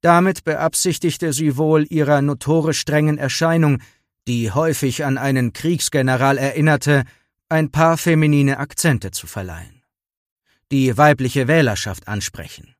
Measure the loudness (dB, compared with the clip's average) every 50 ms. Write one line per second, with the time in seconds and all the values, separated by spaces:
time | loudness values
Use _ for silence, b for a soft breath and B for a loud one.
0 | 4 4 4 4 4 2 -2 -2 _ -6 -4 -2 -2 -2 -2 -2 -2 -2 -2 -2
1 | -2 -4 -4 -2 -4 -4 -4 -2 -2 -2 0 0 0 2 2 2 2 0 0 0
2 | 2 2 2 2 2 0 -2 -4 -2 0 0 2 2 0 -2 -4 -4 -2 0 0
3 | 2 2 0 0 -2 -4 -2 -2 0 0 2 2 2 2 2 0 b b b b
4 | b b _ _ _ -6 -4 -2 -2 -2 -2 0 0 0 -2 -2 -2 -4 -4 -2
5 | -4 -4 -4 -2 -2 -2 -2 0 -2 -2 -4 -4 -4 -2 -2 -2 -4 -2 -2 0
6 | 0 0 0 2 2 0 0 0 -2 -4 -2 0 2 2 2 2 2 2 2 2
7 | 0 b b b b b b b _ _ -2 0 0 0 0 2 2 2 2 2
8 | 0 0 2 2 4 4 4 4 4 2 0 -2 -6 -10 -6 -2 0 0 0 0
9 | -2 -8 -12 -12 -14 -12 -12 -12 -10 -10 -12 -14 -16 -20 -20 _ _ _ _ _
10 | _ _ _ _ _ _ _ _ _ _ _ _ _ _ 0 0 2 2 2 4
11 | 4 4 4 4 0 -2 0 -2 0 2 2 2 2 0 0 -4 -6 -8 -8 -10
12 | -10 -8 -8 -8 -8 -8 _ -12 -16 -16 -16 -20 -20 _ _ _